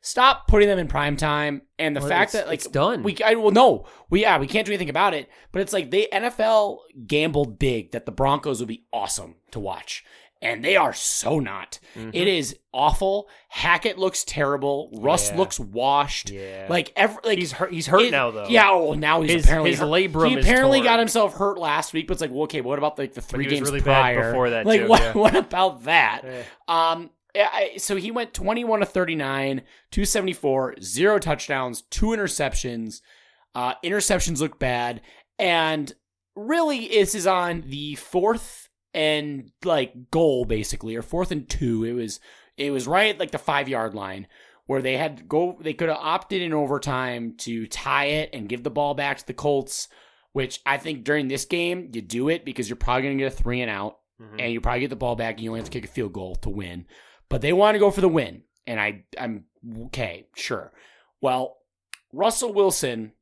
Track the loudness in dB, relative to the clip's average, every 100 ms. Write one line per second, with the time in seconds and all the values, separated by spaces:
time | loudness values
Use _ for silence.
0 | -4 4 4 4 4 6 6 4 0 0
1 | 0 0 0 0 -2 -4 _ -4 -2 -2
2 | 0 2 2 0 -2 -6 -4 0 0 0
3 | -4 2 4 6 6 8 8 6 -4 -20
4 | _ 2 4 4 2 -2 0 -2 -2 2
5 | 2 0 -8 -20 _ -4 -2 -2 0 0
6 | 0 -2 -4 0 2 4 2 -4 -14 -20
7 | -2 0 2 0 -2 0 0 0 -4 -10
8 | -10 0 0 2 -2 -6 -6 -10 _ -6
9 | -4 -6 -10 -20 _ -10 -8 -8 -10 -14
10 | _ -20 _ _ -6 -4 2 2 2 -2
11 | -4 -4 -2 -2 -2 -8 -12 -18 _ -14
12 | -8 -2 0 0 -2 -8 _ 0 2 2
13 | 0 -2 -4 -20 _ -4 2 2 2 0
14 | -2 -2 -6 -2 0 0 0 -4 -6 -2
15 | 2 2 2 0 -2 -2 -6 -2 2 2
16 | 2 -4 -8 -12 -12 -12 -2 -2 -2 0
17 | 0 0 -2 0 -2 -4 -6 -4 2 4
18 | 6 4 0 -2 2 6 6 6 2 0
19 | 2 2 4 8 8 8 4 2 2 2
20 | 2 2 2 4 6 6 6 6 6 4
21 | 4 2 2 2 -2 0 0 0 -2 -6
22 | -4 -4 -4 -4 -4 -4 -4 -2 -2 -2
23 | -8 -8 -8 -4 -2 0 0 0 4 4
24 | 4 2 0 2 2 2 4 4 6 6
25 | 6 4 4 4 0 2 0 0 2 4
26 | 4 0 -8 -12 -14 -16 -2 2 2 0
27 | -6 _ _ 0 0 2 -2 -2 -4 -4
28 | -4 -6 -6 -6 -2 -2 0 0 0 0
29 | -2 -2 -2 -2 -2 -4 -8 _ _ -2
30 | 0 0 -2 -2 0 0 -2 -8 -8 2
31 | 4 4 0 -4 -2 -4 -4 -8 _ -2
32 | 0 0 -2 -2 -2 -2 -4 -6 -8 -12
33 | _ _ _ _ _ -6 -4 -4 -4 -2
34 | 0 0 0 -2 -4 -4 -4 -2 -4 -8
35 | -14 -20 _ _ 0 2 0 -2 -6 -12
36 | _ _ _ -14 -2 0 0 -2 0 2
37 | 2 2 0 0 0 -4 -8 -10 -10 -10
38 | -4 0 0 0 -6 -16 -20 _ _ -2
39 | 0 0 -2 -10 -14 _ 0 0 0 -8
40 | -4 2 2 2 0 -2 -2 -8 -8 -10
41 | -6 -4 -4 -4 -6 -4 -2 -2 -2 -4
42 | -6 -10 -16 -20 _ -8 -4 -4 0 2
43 | 2 0 -4 -4 -2 -2 0 -2 -4 -6
44 | -10 -10 -14 _ -20 _ -4 -2 0 -2
45 | -4 -6 -2 0 0 -4 -8 -4 -2 -2
46 | -2 -4 -2 -4 -2 0 0 -2 -2 -4
47 | -4 -6 -8 -10 -8 -8 -6 -8 -2 0
48 | 0 -2 -4 -8 -8 -6 -4 -2 -2 -2
49 | -4 -6 -10 -6 0 0 -2 -8 -10 _
50 | _ _ _ -6 -6 -4 -2 -2 -2 -8
51 | -2 0 0 -4 -4 -2 -2 -4 -8 -12
52 | -8 -4 0 -2 -4 -8 -6 -4 -2 0
53 | 0 -2 -2 -2 -2 -2 -4 -4 -6 -10
54 | _ _ -18 -8 -4 -2 -2 -2 -4 -4
55 | -4 -4 -6 -6 -8 -8 -10 -12 -10 -6
56 | -6 -6 -8 -6 -6 -6 -8 -12 -16 -20
57 | -20 _ _ -2 2 4 4 6 4 4
58 | 2 2 -2 -10 _ _ -8 -4 -4 -4
59 | _ -10 -8 -10 _ _ -16 -14 -12 -8
60 | -8 -8 _ -12 -8 -8 -10 _ _ _
61 | _ _ -2 -2 -4 -10 _ _ _ -20
62 | _ -2 0 0 -2 2 2 2 -2 -4
63 | -10 _